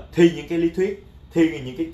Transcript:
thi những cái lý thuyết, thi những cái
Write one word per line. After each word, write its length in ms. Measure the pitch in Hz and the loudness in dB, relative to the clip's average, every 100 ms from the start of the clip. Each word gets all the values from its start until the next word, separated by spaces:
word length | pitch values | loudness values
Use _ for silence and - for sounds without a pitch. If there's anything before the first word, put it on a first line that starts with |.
| - | -6
thi 200 | 165 170 170 | 4 4 4
những 120 | - | -4
cái 100 | 170 | -2
lý 120 | 170 | -2
thuyết, 360 | 185 196 202 - - - | 0 -2 -4 -14 -20 -4
thi 260 | 165 160 151 | 0 2 0
những 120 | 127 127 | -10 -8
cái 100 | 165 | -8